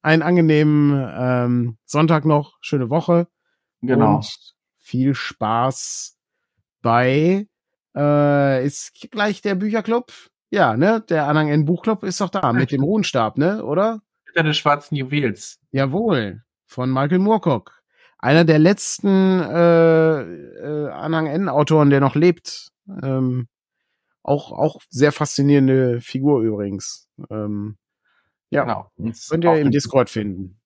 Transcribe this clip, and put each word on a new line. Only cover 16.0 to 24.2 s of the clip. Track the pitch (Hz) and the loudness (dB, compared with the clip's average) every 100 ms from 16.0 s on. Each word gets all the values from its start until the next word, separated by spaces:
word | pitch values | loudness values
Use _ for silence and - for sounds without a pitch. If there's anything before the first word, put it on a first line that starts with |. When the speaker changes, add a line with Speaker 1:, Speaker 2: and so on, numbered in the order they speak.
| 226 147 101 104 _ _ _ | -2 -2 -2 -10 _ _ _
Speaker 1:
von | - 127 | -6 -2
Michael | 131 143 185 | 0 0 0
Moorcock. | 202 220 170 120 - _ _ _ _ _ | 2 0 0 -2 -4 _ _ _ _ _
Einer | 123 156 | 2 4
der | 165 156 | 6 6
letzten, | 160 202 - - 202 190 190 185 | 4 2 -2 -2 0 2 4 2
äh, | 156 165 170 170 165 160 160 151 | 0 2 4 6 6 4 2 0
äh, | 90 - 143 - 131 151 143 | -6 -14 -18 -14 -8 -6 -8
Anhang | 73 151 160 156 | -8 -6 -4 -4
N-Autoren, | 156 190 139 147 156 143 | -4 -2 0 2 4 6
der | 139 | 4
noch | 139 | 4
lebt. | 147 175 170 - - - _ - - | 4 2 2 -8 -16 -20 _ -18 -10
Ähm, | 135 131 127 127 117 _ _ _ _ _ _ _ | -6 -4 -2 -4 -8 _ _ _ _ _ _ _